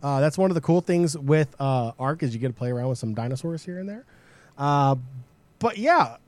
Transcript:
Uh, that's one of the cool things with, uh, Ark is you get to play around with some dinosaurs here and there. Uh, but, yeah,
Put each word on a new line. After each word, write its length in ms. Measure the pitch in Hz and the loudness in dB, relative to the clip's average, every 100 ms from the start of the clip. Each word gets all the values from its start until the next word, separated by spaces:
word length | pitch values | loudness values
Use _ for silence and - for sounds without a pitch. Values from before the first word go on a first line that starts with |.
Uh, 180 | 139 135 | -2 2
that's 180 | 151 185 | 2 2
one 120 | 190 | 2
of 60 | 165 | 2
the 60 | |
cool 200 | - 175 | 2 2
things 360 | - 175 170 151 | 2 2 2 0
with, 380 | 139 156 143 - | 2 2 2 -2
uh, 320 | 135 127 117 - | 0 0 -2 -4
Ark 240 | 135 160 | -4 -2
is 100 | 135 | -4
you 60 | 113 | -2
get 80 | 127 | -4
to 60 | |
play 160 | 117 123 | -4 -4
around 200 | 123 131 | -2 -4
with 80 | 127 | -4
some 160 | 113 | -4
dinosaurs 500 | 107 117 135 165 165 - | -4 -6 -6 -6 -8 -10
here 140 | 180 | -12
and 80 | 196 | -10
there. 180 | 214 - - _ - - - | -12 -16 -20 _ -20 -18 -4
Uh, 380 | 143 143 139 131 - - - _ _ - | 0 4 4 2 -4 -16 -20 _ _ -4
but, 180 | 226 208 | -4 0
yeah, 400 | 269 349 127 117 | 2 4 2 -4